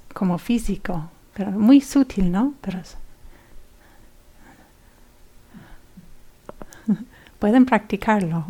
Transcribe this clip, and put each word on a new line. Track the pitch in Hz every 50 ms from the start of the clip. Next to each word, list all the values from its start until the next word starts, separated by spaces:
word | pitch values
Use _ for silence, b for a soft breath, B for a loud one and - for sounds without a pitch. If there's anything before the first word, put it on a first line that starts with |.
| - - -
como | - 202 180 175 160
físico, | - - 240 220 - - 185 - - - 175 156 156 165 - - - _ _
pero | 208 190 202
muy | 190 214 208 233 285 277
sutil, | - - - 277 254 262 - 196 185 175
¿no? | 180 196 254 285 285 -
Pero | - 196 185 185
es, | - - - - - - - - b b b b b b b b - - - b b b b b b b b - _ - b b b b b b b b b b b b b b b b b _ - - - - b b b b b b b b b - - 180 - - - - - - - - - - - - - - - - -
<laughs> | 220 190 - 247 - - - - - - -
pueden | 214 208 233 262 254
practicarlo. | 254 226 208 - - 202 190 - 220 214 208 185 160 165 170 151